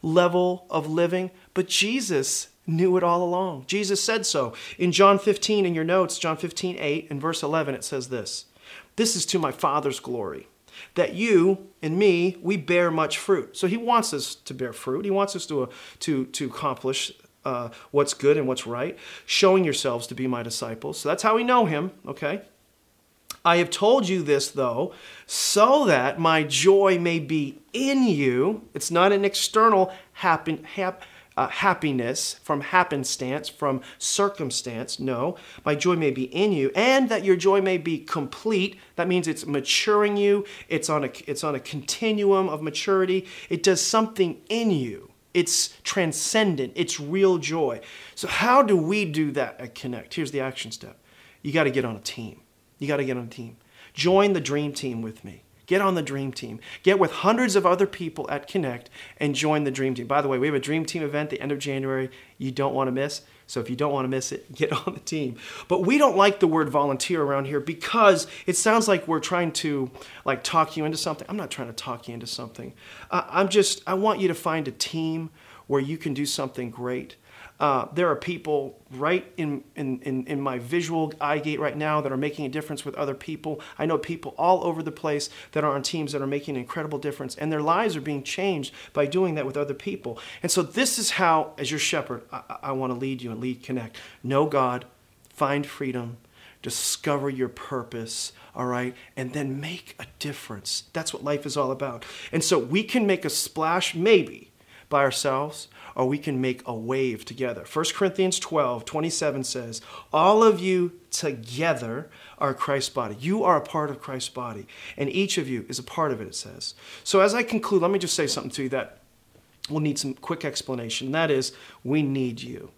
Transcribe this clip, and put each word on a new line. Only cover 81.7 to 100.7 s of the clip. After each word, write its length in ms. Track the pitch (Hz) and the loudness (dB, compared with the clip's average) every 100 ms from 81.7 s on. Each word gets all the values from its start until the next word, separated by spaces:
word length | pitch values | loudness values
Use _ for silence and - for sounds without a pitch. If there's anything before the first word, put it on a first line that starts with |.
| 147 | -2
now 240 | 151 151 | -2 0
that 100 | 143 | -2
are 60 | 131 | -2
making 280 | 147 147 143 | -4 -4 -6
a 40 | |
difference 340 | 151 147 143 | -6 -8 -10
with 100 | 143 135 | -8 -4
other 180 | 143 | -4
people. 480 | 135 - 151 156 139 - - | -6 -10 -10 -8 -8 -12 -6
I 60 | 151 | -2
know 120 | 156 | -2
people 380 | 156 170 143 - | -2 -8 -10 -2
all 280 | 165 185 175 | 2 2 2
over 180 | 160 | -4
the 80 | 156 | -6
place 380 | 156 160 147 143 - - | -6 -4 -4 -6 -12 -6
that 100 | 156 | -2
are 100 | 151 | 0
on 80 | 139 | -2
teams 300 | 135 170 147 | -4 -4 -4
that 100 | 143 | -4
are 60 | 135 | -4
making 300 | 143 143 135 | -4 -4 -8
an 40 | |
incredible 380 | 123 - 151 143 | -6 -8 -6 -6
difference, 340 | 147 147 131 - | -6 -6 -10 -6
and 120 | 156 | -4
their 120 | 156 | 0
lives 340 | 151 175 226 160 | 2 2 2 -2
are 60 | |
being 220 | 147 143 | -4 -6
changed 500 | 135 - 196 170 131 - - | -6 -2 -2 -2 -4 -12 -6
by 140 | - 143 | -2 0
doing 300 | 175 185 151 | 2 0 0
that 100 | 135 | -4
with 100 | 143 | -4
other 180 | 143 | -4
people. 460 | 135 - - - 113 - - | -4 -6 -8 -10 -12 -14 -8
And 80 | 175 | -2
so 120 | 185 | 0
this 360 | 156 220 254 - | 0 0 0 0
is 120 | 208 | -2
how, 420 | - 180 160 151 - | 2 4 4 2 -6
as 140 | 127 | -6
your 80 | 151 | -2
shepherd, 440 | - 160 - 123 - | -2 -2 -4 -10 -10
I, 120 | - - | -16 -14
I, 80 | - | -12
I 80 | 139 | -6
wanna 220 | 135 131 123 | -4 -4 -4
lead 260 | 135 131 | -6 -6
you 100 | 120 | -8
and 80 | 113 | -6
lead 240 | 127 123 | -6 -8
Connect. 320 | - 127 113 - - - | -6 -6 -6 -14 -20 -10
Know 260 | 127 139 156 | 0 2 4
God, 360 | 139 127 123 - _ _ _ _ | 4 2 0 -8 _ _ _ _
find 360 | - 139 143 143 | -2 0 0 -2
freedom, 520 | - 135 127 117 117 _ _ - _ | -6 -6 -6 -8 -12 _ _ -20 _
discover 680 | 123 - - - 156 143 139 | -8 -4 -4 -4 -2 0 -2
your 200 | 131 123 | -2 -4
purpose, 840 | - - 135 117 120 113 - - - - | -4 -8 -8 -6 -10 -8 -8 -10 -12 -16
all 120 | - 127 | -6 -4
right, 280 | 123 123 123 - - | -2 -4 -8 -16 -10
and 160 | 127 | -8
then 300 | 147 135 135 | -4 -6 -6
make 340 | 156 175 - - | -8 -10 -14 -18
a 100 | - - | -18 -10
difference. 720 | 147 135 - 104 - | -10 -10 -12 -12 -8